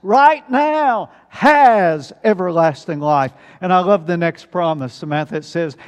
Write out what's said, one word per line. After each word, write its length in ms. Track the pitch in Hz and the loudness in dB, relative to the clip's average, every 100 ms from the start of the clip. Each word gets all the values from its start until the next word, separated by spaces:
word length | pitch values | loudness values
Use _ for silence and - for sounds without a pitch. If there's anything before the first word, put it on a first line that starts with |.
right 440 | 185 240 285 311 - | 0 4 4 2 -2
now, 600 | 254 294 311 285 226 160 _ _ | -2 0 0 0 -2 -6 _ _
"has 840 | - 247 294 262 220 180 156 143 - 220 | 0 2 6 4 4 2 -2 -6 -4 -2
everlasting 760 | 196 180 165 165 139 - 151 | 0 -2 0 0 -2 -8 -6
life." 320 | 147 147 135 - - - | -2 0 -2 -8 -20 -10
And 100 | 185 | -2
I 80 | 180 | 0
love 260 | 185 202 160 | 2 0 -2
the 120 | 175 | -4
next 340 | 170 160 - | -4 -6 -10
promise, 420 | 180 165 156 127 | -4 -4 -4 -8
Samantha. 440 | - 151 147 151 156 | -12 -8 -6 -6 -10
It 80 | 151 | -8
says, 320 | 170 160 - | -8 -8 -10